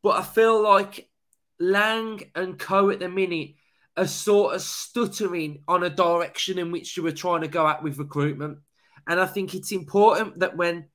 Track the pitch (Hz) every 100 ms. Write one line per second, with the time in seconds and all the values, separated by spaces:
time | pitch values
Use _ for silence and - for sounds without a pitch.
0 | - - - - 226 220 214 196 196 -
1 | - _ _ _ _ _ 180 202 214 226
2 | 220 214 - 165 185 180 - 190 196 202
3 | 180 185 185 170 143 _ _ _ _ -
4 | 185 - - 202 202 190 - - - 240
5 | 233 - 202 175 156 143 - 175 175 147
6 | 175 170 170 - - 180 170 170 - -
7 | 165 147 180 170 160 165 156 151 156 135
8 | 143 147 147 143 151 143 _ _ _ _
9 | - 170 185 202 190 185 - 196 147 196
10 | 208 185 220 170 180 165 175 170 156